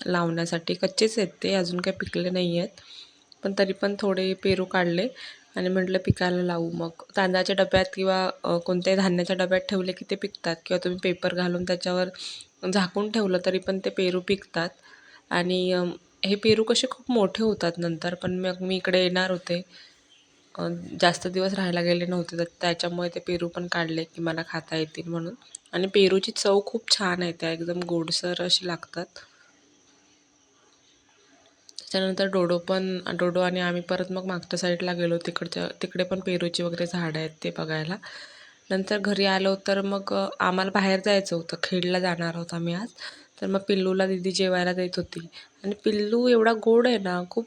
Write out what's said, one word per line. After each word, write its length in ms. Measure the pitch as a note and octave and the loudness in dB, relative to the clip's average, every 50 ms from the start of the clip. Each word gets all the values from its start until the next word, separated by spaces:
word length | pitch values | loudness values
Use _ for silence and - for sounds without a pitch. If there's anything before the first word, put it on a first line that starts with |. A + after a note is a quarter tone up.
| - | -4
लावण्यासाठी. 680 | F3 F3+ F3 E3+ E3 E3 E3+ E3+ F3 F3 E3 E3 - F3+ | 0 0 2 2 0 0 0 -2 -2 -2 -4 -2 -4 -2
कच्चेच 440 | - - F#3+ - - A3 A3 - A#3 | -2 -2 -2 2 2 2 2 2 0
आहेत 100 | F#3+ F3+ - _ | -2 -2 -4 _
ते, 120 | - F#3 G3 | -2 0 2
अजून 260 | F#3+ F3 F3 F3 F3+ | 2 0 0 -2 -2
काही 160 | F3+ F#3+ F#3+ | -2 -2 -4
पिकले 340 | F#3+ G3 - - F3 F3 F3+ | -4 -8 -4 -2 -2 -2 0
नाही 280 | F3+ F#3 F3+ F3 E3+ E3+ | 0 0 0 0 0 0
आहेत, 100 | F#3 - - - - - - - - - _ _ _ _ - _ - | -2 -4 -8 -18 -20 -20 -20 -20 -20 -20 _ _ _ _ -14 _ -4
पण 80 | A3 G3 G#3 | -2 2 2
तरी 140 | G3 F#3+ | 2 0
पण 220 | F#3+ - - G3+ G3+ G3+ | 0 0 -2 -2 0 0
थोडे 360 | G#3+ G3 F#3+ F#3 F#3 F#3+ F#3+ | 0 0 2 2 0 0 -2
पेरू 300 | - - F#3+ F#3 F#3 F#3 | 0 2 2 2 2 0
काढले 440 | F#3 - F#3 F3+ F3 E3+ F3 G#3+ B3+ - - - - - - _ _ - | 0 2 2 2 4 2 2 0 -2 -4 -10 -16 -18 -18 -20 _ _ -6
आणि 120 | G3 F3+ F#3 | -2 0 2
म्हटलं 300 | F#3 F#3+ F#3 F3+ F#3+ F#3+ | 2 2 2 2 0 2
पिकाला 440 | F#3 - - - F3+ F3+ F3+ F3+ | 4 2 4 4 2 2 2 2
लावू. 280 | F3+ F3 E3+ E3+ E3+ E3+ | 0 0 0 -2 -2 -2
मग 200 | E3+ E3+ E3+ E3 - - - - - | -4 -4 -6 -6 -8 -14 -20 -2 0
तांदळाच्या 400 | G3+ F#3+ F#3 F#3 F#3 F#3 G3 G3 | 2 4 4 4 2 2 2 4
डब्यात 280 | F#3+ F#3+ F#3 - F#3 F#3 F#3 - | 4 4 6 6 4 4 2 -2
किंवा, 360 | F#3+ F#3+ F#3+ F#3+ F#3+ F#3 F#3 - - - | 0 0 2 2 2 2 0 -2 -2 -2
अ, 120 | E3+ E3+ | 0 0
कोणत्याही 420 | E3+ F3 - F3+ F3+ F3+ F#3+ F#3+ G3 | 0 0 0 0 2 4 4 4 4
धान्याच्या 380 | F#3+ F#3+ F3 F3 F3 F3 F#3+ | 4 4 4 2 2 0 0
डब्यात 240 | F3+ F#3 F3+ F#3 F#3 | 0 2 2 2 2
ठेवले 320 | F#3 - G3+ F#3 F3+ F#3 | 2 0 0 0 0 -2
की 120 | F3+ - - - | -4 -6 -6 -6
ते 40 | G3 | -4
पिकतात 420 | G3 - G3 - - - E3+ E3 - _ | -4 -4 -8 -8 -6 -4 -4 -4 -4 _
किंवा 180 | - F#3 F3+ - | -2 -2 0 0
तुम्ही 160 | F3+ F3+ F#3 | -2 -2 0
पेपर 320 | - F#3 F3 F3+ - F3+ F3 | 0 -2 0 0 -2 -2 0
घालून 300 | F3+ F3+ F3 F3 F3 F3+ | 0 0 0 0 0 0
त्याच्यावर 440 | F#3 F3+ F3+ - F#3 F3+ F3+ F#3 F#3 F#3 - - - - - - - _ _ - F#3 F#3 | -2 -2 -2 -2 -2 0 0 0 -2 -4 -10 -14 -14 -14 -16 -18 -20 _ _ -4 0 2
झाकून 360 | G3+ F#3 F3 - G3+ G#3 G#3+ | 2 2 2 0 -2 -2 0
ठेवलं 280 | A3 A3+ G#3 F#3+ F#3 F3+ - | 0 0 2 2 2 2 2
तरी 120 | F#3+ F#3 F3+ | 0 0 0
पण 200 | F#3 G3 F#3+ F#3+ | -2 -2 -4 -2
ते 120 | - G3 | -2 -4
पेरू 300 | - - F#3 F3+ F3 F#3 | -2 0 0 2 0 0
पिकतात. 480 | F3+ - G3 F#3+ - - - E3 E3 F#3 - _ _ - - - - - - - _ _ | 0 0 -2 -2 -2 -6 -4 -4 -4 -4 -6 _ _ -20 -20 -20 -20 -20 -20 -20 _ _
आणि, 420 | - F3 F3 F3+ F#3 F#3 F#3 F#3 | 0 0 2 2 0 2 2 2
अ, 120 | F#3 F3+ F3 F3+ - - - _ _ _ - | 2 2 0 -2 -4 -8 -16 _ _ _ -2
हे 100 | G3 G#3 | -2 0
पेरू 280 | G3+ - A3 G#3+ A3 | 4 4 4 6 6
कसे 240 | A3 A3+ A#3 - - B3+ | 4 2 2 2 0 -2
खूप 200 | - - - - | -4 -8 -4 2
मोठे 320 | B3 A3+ G3 F#3 - - | 4 4 4 4 2 2
होतात 300 | A3+ A3 G3+ - F3 E3+ E3+ E3+ | 2 2 2 2 0 -2 0 0
नंतर. 360 | E3+ E3+ E3 D#3 - F3 F3+ | -2 -2 -2 -2 -4 -4 -4
पण 240 | F3 - F3+ F3+ F#3 | -4 -4 -4 -2 -2
मग 160 | F#3 F#3 F3+ F3+ | -2 -4 -4 -2
मी 160 | F#3 F#3 F#3+ | -2 -2 -2
इकडे 260 | F#3 - F#3 F3+ F#3 | 0 0 2 4 4
येणार 280 | F#3 F3+ F3+ F#3 F#3 F#3 | 4 4 2 2 2 0
होते, 320 | F#3 E3+ - - F3 F3 - - - - - - _ _ _ _ _ _ _ _ _ _ _ _ - - | -2 -4 -2 -4 -4 -4 -4 -10 -18 -20 -20 -20 _ _ _ _ _ _ _ _ _ _ _ _ -8 -6
अ, 100 | E3+ E3+ F3 E3+ F3 - - E3+ | -4 -4 -4 -6 -8 -12 -6 0
जास्त 280 | F#3 F3 E3+ - - F#3 | 0 0 0 0 -4 -4
दिवस 260 | F3+ F#3 F#3 F#3+ G3 | -2 0 0 0 0
राहायला 260 | G3 F#3+ F3 F3 F3 | -2 -2 0 0 0
गेले 260 | E3+ F3 F3 F3 F3 | 2 2 2 2 0
नव्हते, 320 | F3 F3+ F3 E3+ - E3+ E3+ | -2 -2 -2 -4 -4 -4 -6
तर 60 | E3+ - - _ | -6 -6 -4 _
त्याच्यामुळे 480 | F3+ F3 E3+ E3+ - E3+ F3 F3+ F3 F3 | 0 0 0 0 -2 -4 -2 -4 -4 -4
ते 120 | F3 F3 | -6 -6
पेरू 280 | - - F3 E3+ F3 E3+ | -4 -4 -4 -2 -4 -4
पण 180 | - F3 F3 | -4 -8 -6
काढले 380 | F3 - F3 E3 D#3+ E3 D#3+ E3 | -4 -2 -2 -2 -2 -2 -4 -6
की 180 | - - E3+ | -6 -8 -6
मला 200 | E3+ E3 D#3+ E3 E3 - | -4 -4 -4 -4 -6 -6
खाता 280 | - D#3+ D#3 - E3 | -8 -8 -6 -4 -4
येतील 320 | D#3+ D#3+ D#3 - E3 E3+ E3 | -4 -4 -4 -6 -10 -8 -6
म्हणून. 260 | E3+ E3 E3 F3 A#3+ - - - - - _ _ | -6 -6 -6 -8 -10 -12 -18 -20 -20 -20 _ _
आणि 140 | - F3 F#3+ | -2 -2 -2
पेरूची 460 | G3 - G#3 F#3+ F#3 F#3+ G3 - A3+ | 4 6 6 6 8 6 4 2 0
चव 280 | - - - G3+ G3 G3+ G3+ | -4 0 2 4 4 4 2
खूप 320 | - - A3+ - - - - | 0 -6 -6 0 0 0 2
छान 240 | G3+ F3+ F3 F3+ | 2 0 0 0
आहे, 100 | F3 E3+ | -2 -4
त्या 200 | E3 - E3 E3 | -2 -4 -4 -4
एकदम 280 | E3 E3 E3 E3+ F3 F3+ | -2 -2 -4 -4 -4 -4
गोडसर 540 | F3+ F3 F3 E3 D#3+ E3+ E3 - - F3+ F3 F3 | -2 -2 -2 -2 -2 -2 -4 -2 -2 -2 -2 -2
अशी 280 | F3+ F3+ - - F#3 | 0 0 0 0 0
लागतात. 400 | F3+ E3+ E3 - - - E3+ F#3 - _ - - _ _ _ _ _ _ _ _ _ _ _ _ _ _ _ _ _ _ _ _ _ _ _ _ _ _ _ _ _ _ _ _ _ _ _ _ _ _ _ _ _ _ _ _ _ _ _ _ - - - | -4 -6 -6 -10 -10 -10 -10 -10 -10 _ -20 -20 _ _ _ _ _ _ _ _ _ _ _ _ _ _ _ _ _ _ _ _ _ _ _ _ _ _ _ _ _ _ _ _ _ _ _ _ _ _ _ _ _ _ _ _ _ _ _ _ -18 -18 -18
त्याच्यानंतर 480 | - - - F#3+ F#3+ F#3+ F#3 F#3 G3 | -10 -4 -2 -2 0 0 0 0 0
डोडो 320 | F#3+ F#3+ F#3 F3 E3+ F3 E3+ | 0 2 2 2 2 0 -2
पण, 400 | E3+ - F#3+ F#3+ F#3 F#3+ F#3 F3+ - - F3+ F3 | 0 -2 -2 0 0 -2 -4 -4 -4 -6 -2 0
डोडो 220 | F3+ F3+ F3 F#3 | 0 0 2 2
आणि 200 | F3+ F3+ F3+ F3+ | 0 0 0 0
आम्ही 220 | F3+ F3 F3 F3 | 0 0 -2 -2
परत 300 | F3 - F#3 F#3 F#3 F#3 | -2 -2 -2 -2 -2 -4
मग 120 | F#3 F#3 F#3 | -4 -6 -4
मागच्या 340 | F#3+ F3+ E3+ - - F3 F3 | -4 -6 -6 -6 -6 -6 -2
साईडला 340 | F#3 F3+ F3 E3+ F3+ F3+ | 0 0 0 0 -2 -4
गेलो, 260 | F3 F3 F3 E3+ E3+ E3+ | -2 0 0 0 0 0
तिकडच्या, 500 | - F3 E3+ - F3 F3 - F3 F3 - - - | -2 -4 -6 -6 -6 -4 -4 -4 -4 -4 -4 -6
तिकडे 220 | - F#3 - F3+ F3+ | -8 -4 -2 -2 -2
पण 160 | F3+ F#3+ F#3+ | 0 -2 -4
पेरूची 420 | F#3 G3 F3+ F3 F3 E3+ E3+ - | -2 -2 0 0 0 -2 -2 -2
वगैरे 240 | F3 E3+ E3+ E3+ F3 | -2 -2 -2 -2 -2
झाडं 320 | E3+ F#3 F3 E3+ D#3+ D#3 D#3+ | -2 -2 -2 -2 -2 -2 -4
आहेत 120 | D#3+ D#3 D#3+ _ - | -4 -6 -8 _ -8
ते 60 | F3 E3+ E3+ | -6 -4 -4
बघायला. 380 | E3 D#3 D#3 D#3 D#3 D#3+ F#3+ A3 - - - - - - - - - - - _ _ - | -4 -4 -2 -4 -2 -4 -6 -8 -10 -16 -16 -16 -18 -20 -20 -20 -20 -20 -20 _ _ -2
नंतर 280 | F#3+ F#3+ F#3+ - G#3+ G#3 | -2 -2 0 0 -2 0
घरी 260 | G3 G#3 G3+ F#3+ G3 | 2 0 2 2 4
आलो 320 | G3 F#3+ F#3+ F#3+ G3 G3 F#3+ - | 4 4 4 2 2 0 0 0
तर 140 | G3+ G3 G3 | 0 0 0
मग, 320 | G3 G3 G3 G3 G3 - | 0 -2 -4 -4 -4 -2
अ, 140 | G3+ G3 G3 G3 - - | -2 -2 -2 -2 -2 0
आम्हाला 300 | F#3+ F#3 F#3 F#3 F#3+ G3 | 0 2 2 2 0 0
बाहेर 300 | G3 G3+ G3 G3 F#3+ F#3+ F#3 | 2 2 4 4 2 2 2
जायचं 320 | G#3+ G3+ G3 G3 - F3 | 2 2 2 2 0 -4
होतं, 200 | E3 E3 - - - | -4 -4 -6 -8 -6
खेडला 380 | - - F#3+ F3+ F3 F3+ F3+ F#3 | -4 -2 0 0 0 0 0 0
जाणार 340 | F#3 F3+ E3+ E3+ E3+ E3+ E3 | 0 0 -2 -2 -4 -4 -4
आहोत 200 | E3+ E3+ - E3+ | -6 -8 -8 -6
आम्ही 200 | E3+ E3+ E3+ E3+ | -4 -4 -4 -4
आज. 140 | F3+ A3+ - - - - - - - - _ _ - | -4 -6 -8 -10 -14 -16 -16 -16 -18 -20 _ _ -6
तर 60 | G3+ | -2
मग 120 | F#3+ G3 G3 | -2 -2 0
पिल्लूला 480 | G3 - G3+ F#3+ F#3 F#3+ F#3 F#3+ F#3+ | 0 0 0 2 2 2 2 2 2
दीदी 260 | F#3+ F#3+ F#3 F3+ F#3+ | 0 0 -2 -2 -2
जेवायला 400 | F3+ F#3+ F#3+ F#3 F3+ F3+ F3+ F3+ | 0 2 2 2 2 2 0 0
देत 180 | F3+ F#3 F3+ F3+ F3+ | 0 0 -2 -2 -4
होती 300 | F#3 E3+ - - E3 E3 E3 - - - - _ _ - | -6 -6 -6 -10 -12 -12 -12 -18 -20 -20 -20 _ _ -8
आणि 100 | G3 G#3 - - | -6 -6 -2 -2
पिल्लू 440 | A3 G#3 G#3 G#3 G#3 A3+ A#3+ B3 B3 | 0 0 0 0 0 2 2 4 4
एवढा 240 | A#3+ A3+ A3 A3+ | 6 6 6 4
गोड 340 | A#3 A3 - A3+ A3+ A#3 A#3+ | 2 4 4 6 6 6 6
आहे 120 | B3+ A#3+ G3+ | 4 2 2
ना, 240 | G3 F3+ F3+ F3+ F3+ F3+ | 0 -2 -2 -2 -4 -4
खूप 160 | - A#3 A#3 | -6 -6 -6